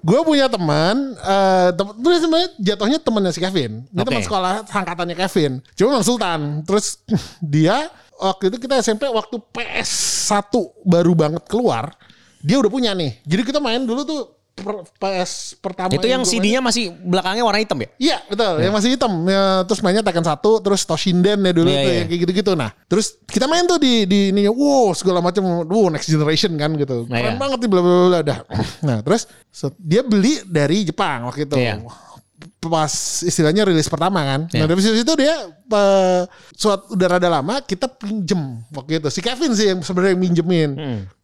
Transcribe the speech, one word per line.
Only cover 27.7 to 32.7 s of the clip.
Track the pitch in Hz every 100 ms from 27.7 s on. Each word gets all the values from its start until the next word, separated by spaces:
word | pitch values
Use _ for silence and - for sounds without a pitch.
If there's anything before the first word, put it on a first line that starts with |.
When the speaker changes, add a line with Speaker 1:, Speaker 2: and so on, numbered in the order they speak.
| 185
Speaker 1:
bla, | 175
bla, | 180 180
bla, | 175
dah. | 147 120 - -
<clears throat> | 104 - 151
Nah, | 110
terus | 113 226 - - _
set-, | - 139 -
dia | 170 196
beli | 262 208 208 294
dari | 196 165 143 196
Jepang | 175 - 190 127 120
waktu | 135
itu. | 143 139
Speaker 2:
Iya. | 120 104 117 - - - _ _ 165 _
Speaker 1:
Pas | 165